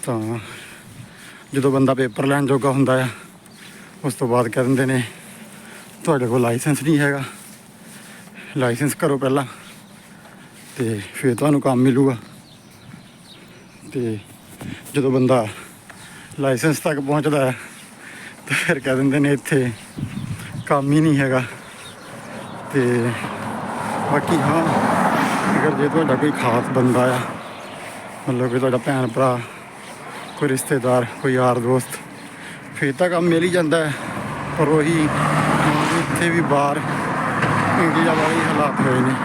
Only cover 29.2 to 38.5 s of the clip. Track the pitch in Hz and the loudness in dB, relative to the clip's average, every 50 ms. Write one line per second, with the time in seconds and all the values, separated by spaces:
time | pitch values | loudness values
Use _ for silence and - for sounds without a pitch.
29.2 | 131 131 123 120 117 - - - - - - - - - - - - - - - | 2 2 2 0 -4 -8 -12 -16 -18 -18 -18 -18 -16 -16 -16 -16 -14 -14 -14 -14
30.2 | - - - - 147 143 131 131 - - 151 135 117 127 123 127 120 117 - - | -14 -14 -4 -2 0 0 0 0 0 0 -2 0 2 4 2 2 2 0 -6 -4
31.2 | - 139 127 127 127 123 120 120 113 120 131 127 123 - - - - - - - | 0 0 2 4 4 4 2 2 2 2 2 2 0 -2 -10 -12 -12 -14 -16 -16
32.2 | - - - - - - - - - - - - 151 139 135 - 180 180 175 170 | -18 -16 -16 -16 -16 -16 -16 -16 -16 -14 -6 -2 -2 -2 2 2 2 2 2 2
33.2 | 170 175 165 165 170 185 170 180 170 156 151 165 156 151 139 - - - - - | 2 4 4 4 2 2 2 2 2 4 2 2 2 0 -2 -4 -6 -8 -8 -8
34.2 | - - - - - - - - 156 139 156 156 147 156 170 160 151 143 120 104 | -8 -8 -8 -8 -6 -6 0 0 2 4 4 4 4 4 2 2 2 2 2 2
35.2 | 151 151 151 151 151 151 156 151 151 156 151 151 151 151 160 170 160 143 143 - | 0 2 2 2 2 2 2 2 2 2 2 2 0 0 0 0 0 0 0 0
36.2 | 170 170 165 170 156 135 143 143 143 143 143 156 - 147 143 - - - - - | 0 2 2 2 2 2 2 2 2 2 0 -2 -2 -4 -4 -4 -4 -4 -4 -2
37.2 | - - - - - - - - - - - 196 180 165 151 160 165 165 160 160 | -2 -2 -2 0 0 0 0 0 0 2 2 2 2 2 2 2 2 2 2 2
38.2 | 156 156 160 165 156 156 | 2 2 2 0 0 0